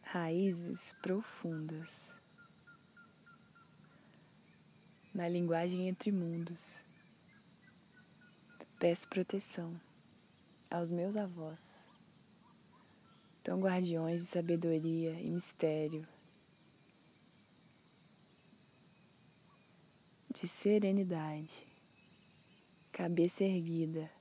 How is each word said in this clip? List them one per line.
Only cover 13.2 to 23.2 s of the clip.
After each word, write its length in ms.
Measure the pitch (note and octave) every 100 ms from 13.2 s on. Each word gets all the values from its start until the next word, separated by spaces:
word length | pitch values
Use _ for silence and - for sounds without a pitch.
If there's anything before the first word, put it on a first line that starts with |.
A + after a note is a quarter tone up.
| - -
tão 160 | - F#3
guardiões 600 | F#3+ F3+ F3+ E3 D#3+ E3+
de 60 | F3
sabedoria 920 | F3 E3+ E3+ E3+ D#3+ E3 E3 E3 E3
e 100 | D#3
mistério, 760 | F3 - - D#3+ D#3 D#3 D#3 D#3+ - - - - - - - - - - - - - - - - - - - - - - - - - - - - - - - - - - - - - - - - - -
de 180 | - F3
serenidade, 1200 | - G3+ G#3 G3 G3 F#3 E3 D#3 D3+ D#3 - - - - - - - - - - - - - -
cabeça 520 | - F3 E3+